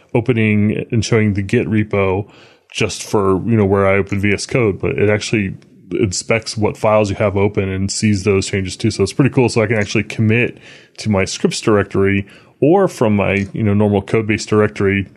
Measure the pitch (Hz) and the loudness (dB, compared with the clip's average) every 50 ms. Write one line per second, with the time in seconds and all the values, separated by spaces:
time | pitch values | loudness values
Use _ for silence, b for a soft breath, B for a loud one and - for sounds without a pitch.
0 | B B - 120 110 - 120 113 110 107 104 104 104 107 - - - - 120 113 | B B -2 -2 0 0 0 2 2 2 2 2 2 0 0 -2 -4 -2 -2 -2
1 | 101 - 123 113 107 107 98 101 98 98 - 120 90 71 110 107 104 107 - 101 | 0 2 2 2 2 2 0 0 -2 0 0 0 0 2 0 0 0 0 0 0
2 | 98 95 92 98 107 B B B B B B B B B - - 113 98 - - | 0 0 0 -2 -4 B B B B B B B B B -6 -4 -4 -4 -4 -8
3 | - - - 107 98 95 95 90 - 107 117 110 101 95 101 98 98 95 98 101 | -8 -2 -2 0 2 2 2 0 0 0 2 2 2 2 2 2 2 2 2 0
4 | 98 - 101 98 95 104 98 87 - - - 139 120 104 92 - - 92 - - | 0 -2 -4 -2 0 0 -2 -2 -4 -4 -2 0 0 0 -2 -2 -4 -4 -2 0
5 | 101 104 107 107 - - - 107 101 95 - - - _ - - - - 87 - | 0 2 2 0 -2 -2 -2 -2 -2 -4 -6 -10 -16 _ -20 -20 -14 -8 -4 -2
6 | - 98 90 - - - 113 113 - - - 110 104 104 - - - 110 107 107 | -2 -2 -2 -6 -4 -2 -2 -2 -2 -6 -4 -2 -2 -2 -2 -2 0 2 2 2
7 | 107 98 95 - 110 101 95 101 98 104 - 104 98 95 95 95 98 98 - - | 2 0 0 -2 -2 0 0 0 0 0 0 -2 -4 -2 -4 -4 -4 -4 -4 -2
8 | - 107 104 95 90 107 98 98 92 - - 98 95 92 - - - 110 - - | 0 0 0 0 0 0 0 0 0 -2 -4 -4 -4 -6 -8 -4 -4 -4 0 0
9 | 98 92 - - 143 123 - 139 123 110 - 120 107 95 120 107 101 - - 113 | -2 -2 0 0 0 2 2 2 2 2 2 0 0 0 0 -2 -2 -2 -2 -2
10 | 104 - - - 113 107 110 120 120 - - B B B B B B B B - | -4 -2 -2 -2 0 2 2 2 0 -2 -4 B B B B B B B B -10
11 | - 110 104 95 95 92 - - - 190 - - - 120 107 101 95 - - 101 | -4 -2 0 0 0 -2 -4 -2 -2 -2 -2 0 0 2 2 2 2 0 0 0
12 | 98 98 98 98 95 B B B B B B B - 143 175 202 190 175 - - | 2 2 2 0 -2 B B B B B B B 2 4 4 4 2 0 0 0
13 | 127 110 104 101 95 92 95 98 98 98 - - 113 101 101 104 107 104 101 98 | 0 0 2 2 0 0 0 -2 -2 -4 -4 -2 0 0 2 2 2 2 2 0
14 | 95 - - 113 107 104 107 - - - 107 107 107 104 104 - 104 98 98 98 | 0 0 -2 -2 0 0 -2 -4 -2 0 2 2 2 2 0 0 0 0 0 0
15 | 98 - - | -2 -6 -10